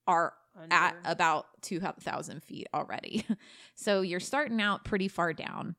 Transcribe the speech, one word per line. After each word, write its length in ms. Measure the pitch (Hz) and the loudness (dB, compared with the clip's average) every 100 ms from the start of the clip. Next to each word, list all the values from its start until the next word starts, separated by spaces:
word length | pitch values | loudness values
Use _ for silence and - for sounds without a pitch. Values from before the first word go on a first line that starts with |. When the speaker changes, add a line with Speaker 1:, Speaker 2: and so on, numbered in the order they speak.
| - | 2
Speaker 1:
are 260 | 170 165 - _ 190 165 | 2 2 -2 _ -10 4
at 260 | 175 175 175 | 4 4 0
Speaker 2:
Under. 120 | 165 | -2
Speaker 1:
about 360 | - 165 151 - _ | 2 4 2 -2 _
two 180 | - 165 | -6 -4
thousand 640 | 180 - - - 160 165 | -4 -6 -6 -6 -6 -12
feet 240 | - - - | -14 -14 -6
already. 520 | 151 - - - 220 - | -6 -4 -8 -6 -4 -2
<laughs> 40 | 202 - - - - | -4 -6 -20 -20 -6
So 260 | 220 196 | 0 2
you're 180 | 190 180 | 2 -2
starting 420 | - 269 277 226 | -2 -2 0 0
out 240 | 208 190 - | 0 0 0
pretty 220 | 202 190 | 0 0
far 260 | - 170 | 0 -2
down. 420 | 156 - - - | -2 -8 -8 -8